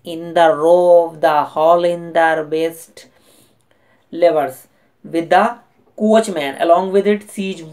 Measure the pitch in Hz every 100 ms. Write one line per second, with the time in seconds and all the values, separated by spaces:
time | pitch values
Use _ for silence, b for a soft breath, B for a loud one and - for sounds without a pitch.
0 | 175 165 170 170 165 147 160 175 180 170
1 | 165 156 160 151 139 156 160 175 175 175
2 | 170 170 160 160 151 160 165 165 - -
3 | - b b b b b _ _ _ _
4 | _ 165 170 156 135 131 _ _ _ _
5 | - 165 165 185 226 240 _ _ _ -
6 | 214 220 220 165 139 - 170 175 190 196
7 | 196 208 - - 190 170 160